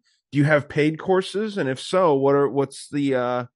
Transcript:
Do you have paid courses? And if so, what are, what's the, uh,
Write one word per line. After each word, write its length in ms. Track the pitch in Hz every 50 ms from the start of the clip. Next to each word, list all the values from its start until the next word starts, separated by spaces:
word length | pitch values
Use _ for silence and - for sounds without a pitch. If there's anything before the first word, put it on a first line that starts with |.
| _ _ _ _ _ _ -
Do 60 | 143
you 60 | 143
have 240 | 147 156 147 139 -
paid 300 | - 151 147 156 156 151
courses? 600 | - 185 190 185 185 - - 190 220 214 202 202
And 100 | 151 131
if 100 | 131 127
so, 360 | - - - 185 190 165 143
what 200 | 139 135 139 143
are, 140 | 143 143 120
what's 400 | 113 139 135 131 - - - -
the, 260 | 143 147 143 139 131
uh, 300 | 127 123 123 123 123 123 - _